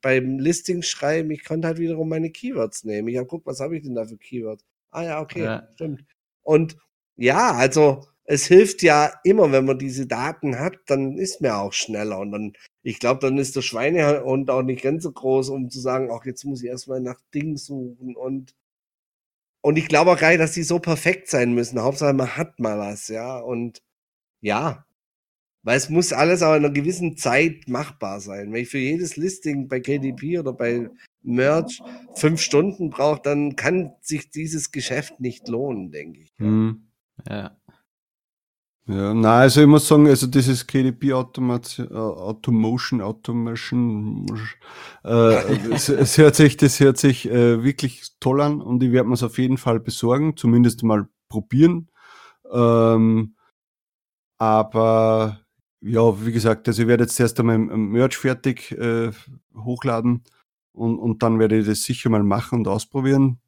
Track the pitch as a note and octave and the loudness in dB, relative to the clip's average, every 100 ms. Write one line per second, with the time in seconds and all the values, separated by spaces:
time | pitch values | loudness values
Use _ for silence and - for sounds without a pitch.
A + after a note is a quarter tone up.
0 | C3+ C3 B2+ C3+ C#3+ F3 - F3 D#3+ - | 0 0 0 -4 -2 -4 -4 -6 -6 -6
1 | D3 D#3+ D#3 D3+ - D#3+ E3 E3 E3 D#3+ | -4 -2 -4 -8 -8 -6 -4 -4 -6 -4
2 | D#3+ D#3+ E3 D#3+ B3 B3 A2+ - G#2+ G#2 | -4 -4 -6 -8 -10 -6 -6 -6 -8 -6
3 | A2+ B2 B2+ E3+ D3+ C3 C#3 E3 D3 A#2+ | -6 -6 -8 -10 -12 -10 -8 -8 -8 -10
4 | A2+ A2+ - B2 A2 G#2+ _ _ _ D#3+ | -10 -14 -14 -12 -10 -12 _ _ _ -12
5 | E3+ D#3 D3+ F3 D#3 A2+ - _ D#3+ C#3 | -8 -8 -10 -8 -6 -8 -12 _ -12 -12
6 | _ _ _ _ - D#3 D#3+ - _ _ | _ _ _ _ 0 0 0 -8 _ _
7 | _ - A#2+ D3+ B3 B2+ C3 D3+ D3+ C#3 | _ -2 0 2 0 2 2 4 4 2
8 | - _ - C#3+ - F3+ G3+ - E3+ D3 | -8 _ -4 -4 6 8 8 4 4 4
9 | D3+ - F3+ G#3+ E3 C3+ C3+ C3 C3+ B2+ | 2 0 2 4 6 4 2 -2 -4 -8
10 | B2+ A#2 C#3 E3 D3 B2 D#3+ - - C#3 | -6 -4 -6 -6 -6 -4 -6 -8 -4 -2
11 | C3+ C3+ F#3+ - C#3 G#2 G2 - - G#2+ | -2 -4 -8 -4 -2 -2 -4 -6 -6 -6
12 | G#2+ G2 G2+ G#2 G#2+ _ _ _ - G#2+ | -6 -8 -8 -8 -10 _ _ _ -12 -4
13 | A#2+ C3+ C3+ C#3 C3+ C#3 - A2+ C3+ E3+ | -2 0 0 -2 -2 -4 -6 -4 -2 2
14 | D3 D3 B2+ C3+ C3+ B2+ C3 B2+ C3+ D#3+ | 2 0 0 -4 0 -2 -2 -4 -4 -4
15 | E3 C3 C3 C3+ C3 C3+ B2 C3 B2+ C3 | -8 -8 -2 0 -2 -6 -8 -8 -4 -4
16 | C3 A#2 C3 B2+ C#3+ C3 A#2+ B2+ - C3 | -4 -8 -10 -12 -10 -10 -10 -12 -8 -8
17 | B2 B2 _ D3 D#3 D3 - C#3 B2 B2 | -8 -12 _ -8 -8 -8 -10 -12 -12 -14
18 | B2+ A2+ C3 C3+ C3 _ _ _ _ _ | -16 -10 -8 -10 -12 _ _ _ _ _
19 | _ _ _ _ _ _ D3 D#3 D3+ - | _ _ _ _ _ _ -2 0 0 2
20 | F3 F3 D#3+ E3+ D#3+ E3+ D#3+ E3+ E3+ D#3+ | 4 4 4 4 0 -2 -4 -4 -2 -2
21 | - F#3 - C#3 A#2+ A#2+ A#2 A#2+ A#2 C#3 | -2 -4 -4 -2 0 0 -2 -4 -4 0
22 | D3 C3+ B2+ - E3 - A#2 G#2 G2+ G2+ | 0 0 -2 -6 -10 -6 -6 -4 -8 -12
23 | - A2 A#2+ B2+ A#2+ A#2 A#2 - _ _ | -12 -12 -10 -12 -8 -8 -8 -12 _ _
24 | _ _ _ _ G#2 G#2 D#3 - _ _ | _ _ _ _ -4 -2 -4 -8 _ _
25 | _ _ _ _ _ _ A2 B2+ C#3 D#3+ | _ _ _ _ _ _ -2 -2 2 0
26 | F3+ B2+ D#3 F3+ E3 D#3 D3 C#3+ D3 F3 | 0 0 2 4 4 4 2 0 -4 -4
27 | F3 - C3 B2+ E3 D#3 - B2 D3 - | -6 -4 0 2 2 -2 -8 -8 -8 -10
28 | G2+ G2 G2+ G2 G#2 A2+ A#2+ C#3 C3 E3 | -10 -10 -12 -14 -8 -8 -6 -6 -4 -4
29 | E3+ D3 F3 F#3 D#3 C#3+ C3 B2+ B2 C#3+ | -6 -6 -6 -6 -6 -6 -4 -6 -4 -4
30 | C3+ B2 C#3+ F3 C#3 B2 A#2+ A#2+ A#2 - | -4 -8 -6 -6 -6 -4 -2 -2 -6 -14
31 | _ _ - A#2+ C3+ D#3+ - - - - | _ _ -4 0 2 0 -2 -10 -18 -20
32 | - - D3+ D#3+ - D3 F#3 F#3+ E3 - | -18 -2 0 0 0 2 0 -4 -8 -2
33 | C#3+ D3 C#3+ D3 D3 - C#3+ F#3 D#3+ _ | -2 0 -2 -2 -2 -2 -2 -2 -4 _
34 | - D3+ - D3+ D#3+ D#3 C#3+ D3 - C3 | -10 -10 -10 -12 -8 -8 -8 -10 -6 -6
35 | D3 - B2+ A#2+ - A#2 C#3 A2+ F#2 D2 | -8 -8 -10 -10 -8 -6 -6 -8 -10 -14
36 | D2+ D2+ D#2 _ G#2+ G#2+ A2 A2+ _ _ | -16 -20 _ _ 0 2 0 -4 _ _
37 | _ - - G#2 G2 _ _ _ _ _ | _ -20 -12 -12 -12 _ _ _ _ _
38 | _ _ _ _ _ _ _ _ - G2 | _ _ _ _ _ _ _ _ -8 -4
39 | G2+ A2+ A2 A#2 C3+ C3+ D3 D3+ - D3+ | -2 2 6 8 8 8 8 8 6 6
40 | D3 C3 C3 C3+ B2+ B2 - C3+ C3 A#2+ | 8 6 4 2 2 0 -2 0 0 -2
41 | C#3 B2+ B2 - B2+ A#2+ - - B2 A2 | -2 -2 -4 -4 -4 -4 -6 -12 -12 -8
42 | A2 - F#2 A2 - A2+ A2 B2 - B2 | -8 -8 -10 -8 0 0 2 -2 -4 -4
43 | G2+ A2 - A#2+ A#2 A2+ - B2 A#2+ G#2+ | -6 -8 -8 -6 -6 -8 -6 -4 -2 -4
44 | G#2+ G2+ G2 A2 A2+ - - - - - | -6 -8 -8 -8 -12 -14 -20 -20 -20 -18
45 | - A#2 A2+ G#2+ G2 A2 G#2+ A2+ - C#3 | 0 4 6 4 2 -2 -2 -2 0 2
46 | C3+ - D3+ - D3+ - C#3+ - C#3 B2+ | 2 8 6 8 6 6 2 6 4 6
47 | C#3+ B2+ A2+ A#2+ A#2+ A#2 B2 C#3 C3 - | 2 0 -2 2 4 4 0 -2 -6 -6
48 | - _ B2+ C3+ D3 D3 - B2 B2+ B2 | -20 _ -2 0 0 -2 -2 0 2 2
49 | A2+ A#2 A#2+ - B2+ C3 B2+ A2+ A2+ - | 2 0 -2 -2 -2 0 0 -2 -2 -4
50 | A#2+ C3 D#3 D3+ A#2+ A#2+ A#2+ A2+ A2+ G#2+ | 0 0 0 0 2 6 4 2 0 0
51 | G2 _ _ G#2+ G2+ B2+ E3 E3+ E3 _ | -2 _ _ -10 -4 4 4 4 -8 _
52 | _ - - _ - A2 A#2 A#2 A2+ A2+ | _ -20 -20 _ -6 2 4 4 4 4
53 | A2+ A2+ A2 _ _ _ _ _ _ _ | 4 2 -2 _ _ _ _ _ _ _
54 | _ _ _ _ A2 A2 A2 A2+ A2+ A2+ | _ _ _ _ 2 2 2 2 2 4
55 | A2+ A2 A2 G2+ _ _ _ _ G#2 A2+ | 2 2 0 -6 _ _ _ _ -4 4
56 | A#2 G2+ A2+ A#2 A2+ G#2+ - G#2+ A#2 A#2+ | 4 2 -2 0 2 0 0 0 2 4
57 | A#2 - A#2+ A#2 A#2 A2+ A2 A2 G#2 A#2 | 2 0 0 2 2 2 0 -2 -2 0
58 | B2+ - C3+ B2 C3+ A#2+ - - A#2 A#2 | 0 0 -4 -2 -4 -6 -10 -8 -4 -2
59 | A2+ G#2 - C3 _ A2 A2+ B2 C3+ A#2 | -4 -8 -20 -20 _ -14 -10 -6 -4 -2
60 | A#2 A#2+ _ _ _ _ _ - A#2 A#2 | 0 -2 _ _ _ _ _ -6 -4 -2
61 | A#2 A2 A#2 A2+ A2 A2 G#2+ G#2+ - B2+ | -4 0 0 4 4 2 2 -2 -4 -4
62 | A#2+ A2 G#2 G2+ - A#2+ G2+ G2+ - C#3 | 0 2 2 0 -2 -4 -2 -4 -4 -4
63 | C3 C3+ C3+ B2 | 2 4 2 0